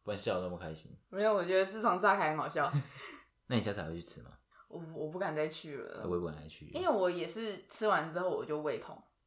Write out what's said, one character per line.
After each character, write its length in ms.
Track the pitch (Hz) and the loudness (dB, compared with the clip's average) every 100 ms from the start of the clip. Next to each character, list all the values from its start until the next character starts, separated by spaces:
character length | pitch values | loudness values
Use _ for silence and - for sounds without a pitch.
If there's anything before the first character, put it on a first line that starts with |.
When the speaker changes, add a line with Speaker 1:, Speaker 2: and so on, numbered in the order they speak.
Speaker 1:
不 80 | - | -8
然 80 | 101 | -4
笑 160 | 113 92 | 0 0
得 60 | |
那 60 | 90 | 0
么 80 | 87 | -4
开 160 | 82 | -6
心。 240 | 78 - - _ | -8 -12 -20 _
Speaker 2:
没 160 | 190 | 2
有， 100 | 214 | 4
我 100 | 208 | 4
觉 140 | 175 190 | 4 4
得 100 | 190 | 4
痔 120 | 220 | 2
疮 180 | 220 180 | 2 6
炸 180 | 196 202 | 6 6
开 140 | 156 | 4
很 60 | 156 | 2
好 120 | 139 | -2
笑。 220 | 156 139 143 - - - | 0 2 0 -2 -10 -16
Speaker 1:
<laughs> 420 | - - _ - | -16 -20 _ -2
那 80 | 123 | 0
你 60 | |
下 100 | 107 | 0
次 100 | 101 | -2
还 60 | 80 | -4
会 80 | 85 | -6
去 60 | |
吃 200 | - - | -8 -12
吗？ 80 | - - _ - - | -16 -20 _ -20 -16
Speaker 2:
我， 120 | 170 160 | -12 -10
我 140 | 160 156 | -6 -6
不 100 | 180 | -2
敢 160 | 185 | -2
再 140 | 151 156 | 0 -2
去 300 | - 160 139 | -4 -10 -10
了。 280 | - - - | -8 -8 -2
Speaker 1:
我 80 | |
也 60 | 87 | 0
不 60 | 85 | 0
敢 140 | 76 | -6
再 60 | 73 | -12
去。 200 | - - | -14 -8
Speaker 2:
因 160 | 311 | 0
为 60 | 359 | 2
我 220 | 220 180 | 4 4
也 160 | 180 165 | 2 -2
是 400 | 220 226 185 - | -2 -4 -6 -8
吃 220 | - 214 | 0 4
完 200 | 175 160 | 4 2
之 120 | 170 | -2
后 80 | 185 | 0
我 160 | - | 0
就 160 | 123 151 | 0 -2
胃 180 | 151 117 | 0 -2
痛。 240 | - - - _ | -6 -14 -18 _